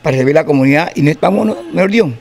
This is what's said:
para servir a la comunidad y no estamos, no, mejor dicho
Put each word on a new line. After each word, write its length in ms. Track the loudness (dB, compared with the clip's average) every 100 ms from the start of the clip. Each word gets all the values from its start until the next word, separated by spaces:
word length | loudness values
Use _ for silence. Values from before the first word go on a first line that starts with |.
para 160 | -2 0
servir 220 | 2 0
a 40 |
la 40 | 2
comunidad 460 | 2 4 2 0
y 80 | 0
no 80 | 0
estamos, 340 | 0 0 0
no, 120 | -2 -4 -6
mejor 180 | -2 0
dicho 220 | 0 -2 -4